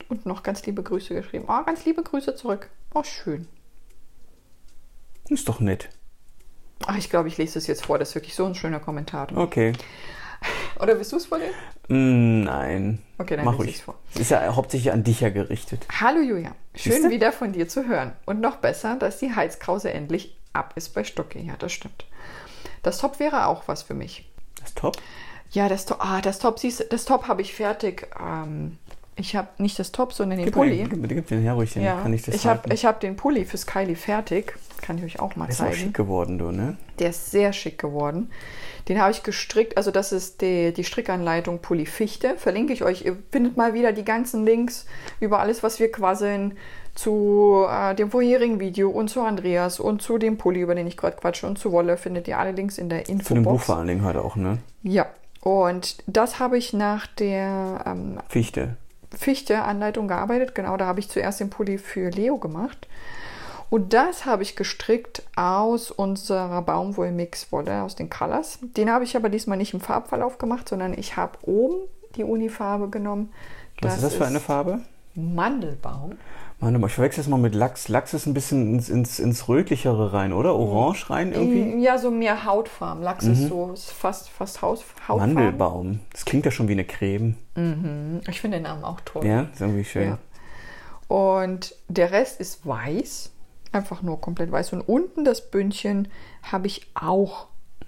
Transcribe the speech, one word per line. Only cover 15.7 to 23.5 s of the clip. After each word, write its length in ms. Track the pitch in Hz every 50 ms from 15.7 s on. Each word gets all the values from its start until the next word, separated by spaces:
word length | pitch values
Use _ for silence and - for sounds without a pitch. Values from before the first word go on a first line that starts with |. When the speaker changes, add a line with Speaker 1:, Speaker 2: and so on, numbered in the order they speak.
| - 113 - - - -
Speaker 1:
Hallo 200 | 214 240 294 330
Julia. 300 | 302 254 214 175 165 - - - - - -
Schön 180 | - - 214 233
Speaker 2:
Siehste? 180 | 285 311 -
Speaker 1:
wieder 220 | 233 226 208 233 294
von 200 | - 247 208 196
dir 140 | 175 165
zu 200 | 170 - 269 269 240
hören. 240 | 220 151 131 123 - - -
Und 140 | - 202 214 226
noch 140 | - -
besser, 400 | - - - - - - 220 233
dass 220 | 262 - 190 202 -
die 160 | 269 269 233
Halskrause 560 | 214 147 - - - - - 180 208 208 -
endlich 460 | - 151 147 143 160 170 - - - - - - -
ab 220 | - - - -
ist 140 | 180 170 - -
bei 80 | 208 208
Stocki. 380 | - - - 160 - - -
Ja, 140 | 160 165 139 -
das 140 | - 175 -
stimmt. 320 | - - 208 - - - - - - - - - - - - - - - - - - -
Das 160 | 175 208 -
Top 200 | - 277 285 -
wäre 280 | 294 302 302 247 202
auch 160 | -